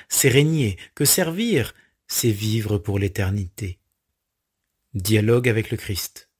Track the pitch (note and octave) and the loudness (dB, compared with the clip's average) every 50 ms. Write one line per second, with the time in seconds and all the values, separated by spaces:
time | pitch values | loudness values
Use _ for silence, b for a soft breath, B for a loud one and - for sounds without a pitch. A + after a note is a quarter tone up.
0 | B B - - - C#3 A2+ C#3 D3 D#3 D#3+ D#3 C3 G#2 F#2 B B B B - | B B -2 2 2 4 6 6 4 4 2 2 0 0 -2 B B B B -4
1 | D3 C3+ - - F3+ D#3+ E3 F#3 A#3 A#3 G#3 C#3 G#2+ - b b b b b b | 0 0 2 0 0 -2 -2 -4 -2 0 0 0 0 -2 b b b b b b
2 | _ _ - - - A#2+ G#2+ G2 G#2+ G#2+ G#2+ A2+ G#2 G#2 G#2 G2+ - - G2 G2+ | _ _ -6 0 0 0 0 0 -2 -2 -2 -2 -2 -2 -2 -2 -2 -2 -2 -2
3 | G2+ G2 F#2 - G2 F#2+ G2 G#2 G2 F2+ - - G#2+ F#2 F2+ - _ _ _ _ | -2 -2 -2 -2 -2 -2 -2 -4 -4 -6 -8 -10 -10 -10 -10 -12 _ _ _ _
4 | _ _ _ _ _ _ _ _ _ _ _ _ _ _ _ _ _ _ - G2 | _ _ _ _ _ _ _ _ _ _ _ _ _ _ _ _ _ _ -8 -6
5 | F2+ G2 A2 G#2+ G#2 A2 A#2 B2 B2 B2+ G#2+ A2+ A2 - A#2+ A2 - - G2+ F2+ | 0 2 2 4 4 4 2 4 4 2 0 0 -2 -4 -6 -8 -6 -6 -6 -6
6 | - - - - - _ _ _ | -8 -10 -14 -18 -20 _ _ _